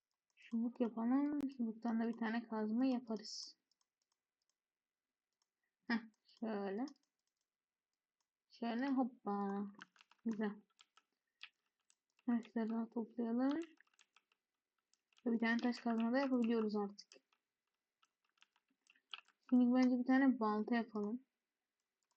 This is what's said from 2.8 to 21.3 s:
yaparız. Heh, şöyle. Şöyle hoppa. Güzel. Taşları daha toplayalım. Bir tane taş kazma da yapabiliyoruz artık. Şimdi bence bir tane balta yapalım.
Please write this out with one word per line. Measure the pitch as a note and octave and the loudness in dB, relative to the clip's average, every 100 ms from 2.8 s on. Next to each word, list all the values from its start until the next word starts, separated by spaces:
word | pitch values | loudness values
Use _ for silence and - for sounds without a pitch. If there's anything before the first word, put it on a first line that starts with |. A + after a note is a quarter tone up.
yaparız. | C4 B3 - A3 - - - - _ _ _ _ _ _ _ _ _ _ _ _ _ _ _ _ _ _ _ _ _ _ - | 2 0 -4 -8 -8 -12 -14 -18 _ _ _ _ _ _ _ _ _ _ _ _ _ _ _ _ _ _ _ _ _ _ -2
Heh, | A3+ - _ _ - | -2 -2 _ _ -10
şöyle. | A3+ G3+ G3 G3+ C#4+ - _ _ _ _ _ _ _ _ _ _ _ _ _ _ _ | -6 -4 -4 -4 -6 -8 _ _ _ _ _ _ _ _ _ _ _ _ _ _ _
Şöyle | - A#3 A#3 C#4 | -10 -6 -2 0
hoppa. | C4 B3 - G3+ G3+ G3 G3+ G3+ - - _ - _ | 0 0 -4 -4 -2 -2 -4 -6 -10 -20 _ -20 _
Güzel. | A3+ G#3+ G#3+ G3+ _ _ - _ _ _ _ - - _ _ _ _ _ _ _ - | -6 -2 -4 -4 _ _ -20 _ _ _ _ -20 -20 _ _ _ _ _ _ _ 0
Taşları | A#3 - A#3 A3 | 0 0 -4 -2
daha | A3+ A3+ | -2 -4
toplayalım. | A#3+ G#3+ - A3+ A#3+ C4+ D#4 E4+ - _ _ _ _ _ _ _ _ _ _ _ _ _ _ B3 | -6 -6 -4 -2 2 2 0 -4 -12 _ _ _ _ _ _ _ _ _ _ _ _ _ _ -2
Bir | A3+ | 0
tane | A3+ A#3 | 2 2
taş | B3 A#3 | 0 -2
kazma | A#3 A3+ A3+ | -2 0 2
da | B3+ | 2
yapabiliyoruz | C4+ B3+ A3+ A#3 G#3+ G#3 | 2 2 2 2 0 0
artık. | G3+ G3+ - - _ _ _ _ _ _ _ _ _ _ _ _ - _ _ _ _ _ _ - - _ - | -4 -6 -20 -20 _ _ _ _ _ _ _ _ _ _ _ _ -20 _ _ _ _ _ _ -18 -18 _ 2
Şimdi | B3 B3 | 4 6
bence | B3+ B3+ B3 | 6 4 4
bir | B3 | 4
tane | C4 C4+ G#3+ | 6 6 4
balta | G#3+ G#3+ G#3+ | 2 0 2
yapalım. | A#3+ A3+ G#3+ G#3 B3 _ | 0 0 -2 -4 -4 _